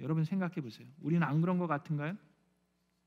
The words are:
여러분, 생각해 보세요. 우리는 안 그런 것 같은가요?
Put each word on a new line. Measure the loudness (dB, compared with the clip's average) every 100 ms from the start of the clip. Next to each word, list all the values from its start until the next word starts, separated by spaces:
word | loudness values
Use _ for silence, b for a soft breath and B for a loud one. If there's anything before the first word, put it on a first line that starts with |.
여러분, | -2 0
생각해 | 0 0 -2 -4
보세요. | -8 -12 -20 -8
우리는 | 0 2 4
안 | 4
그런 | 4 2
것 | 2
같은가요? | -2 -2 -2 -2 -6 -14 _ _ _ _ _ _ _